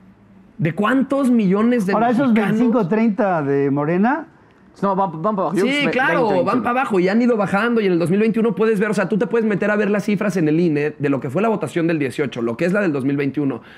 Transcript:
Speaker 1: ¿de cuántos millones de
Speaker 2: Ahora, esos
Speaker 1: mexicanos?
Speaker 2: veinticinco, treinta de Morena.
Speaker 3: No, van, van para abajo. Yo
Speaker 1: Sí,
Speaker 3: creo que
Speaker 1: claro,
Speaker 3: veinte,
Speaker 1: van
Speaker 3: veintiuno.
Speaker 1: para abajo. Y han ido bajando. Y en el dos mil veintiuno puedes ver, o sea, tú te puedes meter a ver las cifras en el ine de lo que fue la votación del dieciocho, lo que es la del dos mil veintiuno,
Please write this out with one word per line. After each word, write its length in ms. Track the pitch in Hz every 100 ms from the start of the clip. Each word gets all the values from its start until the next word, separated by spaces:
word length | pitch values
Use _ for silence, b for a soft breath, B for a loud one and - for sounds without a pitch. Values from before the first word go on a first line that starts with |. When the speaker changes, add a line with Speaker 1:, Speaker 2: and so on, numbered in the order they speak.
| - - - - - -
Speaker 1:
¿de 160 | 156
cuántos 560 | - 214 262 269 277 254
millones 560 | 240 185 202 233 247 185
de 60 |
Speaker 2:
Ahora, 180 | 202 233
esos 180 | 240 269
Speaker 1:
mexicanos? 180 | 220 202 220
Speaker 2:
veinticinco, 300 | 247 233 165
treinta 540 | 220 226 190 202 165
de 280 | 139 139 139
Morena. 560 | 143 147 180 233 311 - b b b b -
Speaker 3:
No, 140 | 196 190
van, 260 | 190 156
van 140 | 208 196
para 120 | 156
abajo. 60 | 175
Yo 100 | 240
Speaker 1:
Sí, 40 |
Speaker 3:
creo 140 | 285
que 60 | 277
Speaker 1:
claro, 160 | 247 277
Speaker 3:
veinte, 180 | 277 226
Speaker 1:
van 0 | 180 180
Speaker 3:
veintiuno. 160 | 240
Speaker 1:
para 160 | 220 247
abajo. 180 | 262 190
Y 100 | 180
han 140 | 226
ido 140 | 240 220
bajando. 440 | 175 196 233 226
Y 60 | 190
en 60 |
el 60 | 170
dos 100 | 165
mil 80 | 202
veintiuno 380 | 220 226 226 202
puedes 240 | 220 202
ver, 100 | 214
o 40 |
sea, 140 | 208 180
tú 80 | 214
te 100 | 240
puedes 180 | 233 220
meter 240 | 190 208
a 60 | 208
ver 120 | 202
las 140 | 208
cifras 320 | 208 202 208 180
en 120 | 151
el 100 | 160
ine 380 | 175 147 147 -
de 100 | 143
lo 120 | 135
que 100 | 139
fue 100 | 160
la 80 | 226
votación 380 | 214 143 170 165
del 140 | 160
dieciocho, 420 | 131 156 131 123
lo 140 | 117 117
que 80 |
es 80 | 175
la 80 | 208
del 120 | 190
dos 120 | 139
mil 120 | 135 143
veintiuno, 440 | 139 147 139 117 B